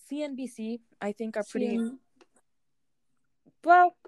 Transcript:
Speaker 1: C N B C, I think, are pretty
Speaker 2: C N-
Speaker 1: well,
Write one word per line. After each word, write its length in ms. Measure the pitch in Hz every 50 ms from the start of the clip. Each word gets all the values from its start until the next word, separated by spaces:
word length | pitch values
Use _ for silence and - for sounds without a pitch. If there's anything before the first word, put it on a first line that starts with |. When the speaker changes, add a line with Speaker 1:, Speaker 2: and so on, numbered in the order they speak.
| - -
Speaker 1:
C 140 | 277 294 294
N 100 | 285 269
B 120 | 247 262 233
C, 320 | - - 220 220 233 240 _ _ _ -
I 120 | 202 208
think, 240 | 208 - 226 220 -
are 80 | 214 202
pretty 240 | - - - 247 -
Speaker 2:
C 60 | 233
N- 220 | 233 226 233 269 - _ _ _ - - _ _ _ _ _ _ _ _ _ _ _ _ _ _ _ _ _ _ _ _ _ _ _ _ - - _ -
Speaker 1:
well, 300 | 311 349 359 359 349 - _ -